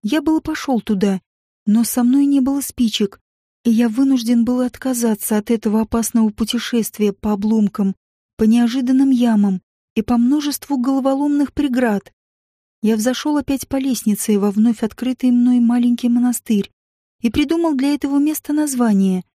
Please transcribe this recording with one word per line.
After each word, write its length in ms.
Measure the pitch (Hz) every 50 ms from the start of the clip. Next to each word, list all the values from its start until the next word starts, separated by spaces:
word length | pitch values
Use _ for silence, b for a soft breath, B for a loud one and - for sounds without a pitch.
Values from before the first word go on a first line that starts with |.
Я 200 | - 208 285 320
было 180 | 294 311 311 320
пошёл 420 | - - 311 - - - 262 220
туда, 400 | - - 214 190 214 202 196 190 _ _ _ _ _ _ _ _ _
но 180 | 214 208 226 233
со 200 | 220 - 254 240
мной 220 | 240 254 277 285
не 140 | 285 277 277
было 220 | 254 269 277 285
спичек, 580 | 262 - - - 254 220 - - 214 196 - _ _ _ _ _ _ _ _ _ _
и 60 | 233
я 200 | 233 220 240 240
вынужден 560 | 214 247 277 269 269 254 226 226 247 240 233
был 160 | 226 247 247
отказаться 760 | 254 247 - - - 262 262 240 233 233 214 - - - 226
от 140 | 208 208 -
этого 300 | 233 226 - 226 208 220
опасного 480 | 226 - - 233 226 - - 233 220 214
путешествия 840 | 208 - 226 214 - 240 - - - 233 208 - - - 208 202
по 220 | 196 _ - 214 214
обломкам, 640 | 196 202 214 220 220 214 196 _ - 202 196 190 _ _ _ _ _ _ _ _
по 80 | - 226
неожиданным 640 | 214 226 240 240 233 233 269 254 247 262 262 277 269
ямам 520 | 262 240 240 233 226 208 202 202 190 185 _ _ _ _ _ _ _
и 60 | 226
по 160 | 220 - 247
множеству 600 | 233 240 247 277 302 285 294 277 - - - 285
головоломных 760 | 254 240 262 269 269 254 269 269 269 285 294 285 285 285 254 _
преград. 600 | - 294 285 247 247 247 233 208 196 - - _ _ _ _ _ _ _ _ _ _ _ _ _ _
Я 140 | - 214 226
взошёл 400 | 220 214 247 254 - - 302 294
опять 320 | 294 269 - 277 254 -
по 80 | _ -
лестнице 640 | 269 262 277 254 - - 220 208 - - - 214 202
во 120 | 196 208
вновь 320 | 196 208 214 240 233 - -
открытый 480 | - - - 240 254 254 _ - 254
мной 280 | 247 240 240 247 247 247
маленький 480 | 240 233 240 247 240 240 240 233 -
монастырь 640 | 240 240 247 240 247 240 - _ - 226 202 196 - _ _ _ _ _ _ _ _ _ _
и 80 | - 233
придумал 460 | 208 - 294 277 330 330 339 330 302
для 180 | 254 262 285 294
этого 240 | 285 - 277 277 285
места 340 | 285 302 311 - _ - 294
название. 720 | 302 302 294 269 247 240 226 208 190 196 190 185 185 175 _ _